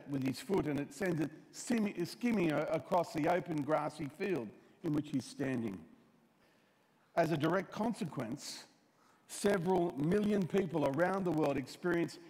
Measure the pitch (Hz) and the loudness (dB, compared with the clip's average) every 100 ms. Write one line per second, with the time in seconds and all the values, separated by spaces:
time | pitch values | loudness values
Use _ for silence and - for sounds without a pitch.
0 | - 139 131 - - 190 151 143 143 - | -2 -2 -2 -4 0 0 2 -2 -4 -4
1 | 190 160 151 - - - - 240 208 - | -2 0 -4 -6 -16 -10 -2 0 0 -2
2 | 170 - 240 220 165 147 151 156 - 180 | -6 -2 0 2 2 2 0 -2 2 0
3 | 160 170 156 175 180 156 143 151 151 160 | 2 0 2 2 0 -2 2 2 0 -4
4 | 135 - 202 151 107 - - - 165 147 | -8 -4 -2 -2 -4 -10 -20 -6 0 0
5 | 151 131 - - 135 123 113 95 - - | 0 -2 -4 -4 -2 0 -2 -6 -12 -20
6 | - _ _ _ _ _ _ _ _ _ | -20 _ _ _ _ _ _ _ _ _
7 | _ 175 160 156 160 190 - - 233 - | _ 2 2 2 2 2 -2 -2 -2 -2
8 | 170 - 113 151 - - - _ _ _ | -4 -4 -6 -8 -10 -12 -16 _ _ _
9 | _ _ - - 202 202 170 185 170 135 | _ _ -14 -2 2 2 4 2 2 0
10 | 151 208 208 208 175 202 185 156 139 135 | 2 4 4 2 2 0 2 2 2 2
11 | 180 190 180 156 143 139 131 - 180 170 | 2 2 2 2 2 0 -4 -4 0 2
12 | 165 - | 0 -6